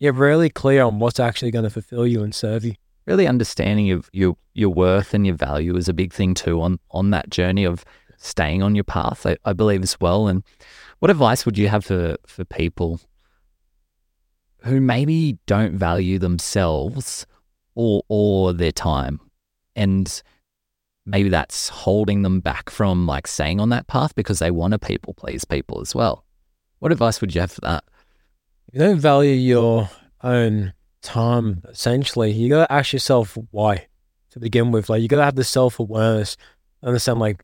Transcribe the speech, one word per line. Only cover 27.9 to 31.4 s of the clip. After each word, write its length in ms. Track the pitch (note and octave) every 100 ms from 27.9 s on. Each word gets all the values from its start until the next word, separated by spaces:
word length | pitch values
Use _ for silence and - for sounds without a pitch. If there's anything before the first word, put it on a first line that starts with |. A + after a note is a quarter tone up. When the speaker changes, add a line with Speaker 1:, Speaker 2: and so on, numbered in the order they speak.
| _ _ _ _ _ _ _ -
Speaker 1:
If 60 |
you 60 | C3
don't 180 | F3+ F3+
value 340 | D3 C#3+ C#3+
your 560 | C3 B2+ A#2+ A#2 A2+ G2+ - _ _
own 500 | B2+ B2 A#2 G#2+ F#2+ - _ _
time, 600 | - A#2 A#2 A#2+